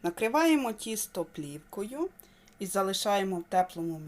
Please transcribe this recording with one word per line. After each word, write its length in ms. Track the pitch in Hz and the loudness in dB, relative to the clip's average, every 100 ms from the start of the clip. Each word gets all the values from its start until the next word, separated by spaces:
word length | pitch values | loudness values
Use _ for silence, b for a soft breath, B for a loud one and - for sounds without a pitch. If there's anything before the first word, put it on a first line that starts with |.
Накриваємо 680 | 175 170 220 285 330 302 247 | -4 -2 2 4 6 6 2
тісто 540 | 220 - 220 - 196 160 | -4 -6 -6 -4 -6 -6
плівкою 840 | - 147 143 - - 214 269 359 - B B B B | -8 -10 -10 -12 -8 -8 -4 -6 -6 B B B B
і 60 | 190 | -4
залишаємо 720 | 202 190 190 214 202 190 180 | 0 0 0 2 2 2 -2
в 60 | |
теплому 580 | 170 185 180 170 165 160 | 0 2 2 -2 -4 -4